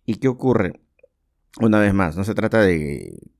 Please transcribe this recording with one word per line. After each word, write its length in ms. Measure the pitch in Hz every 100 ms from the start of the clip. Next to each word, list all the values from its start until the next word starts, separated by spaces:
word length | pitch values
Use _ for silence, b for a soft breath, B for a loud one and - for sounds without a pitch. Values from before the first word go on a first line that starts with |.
| -
¿Y 120 | 110
qué 100 | 131
ocurre? 520 | 127 131 110 92 - _ _ _ _ _ _ _ -
Una 200 | 110 107
vez 140 | 104
más, 220 | 98 90 80
no 80 |
se 100 | 98
trata 280 | 104 104 113
de 580 | 101 85 73 69 50 50 - _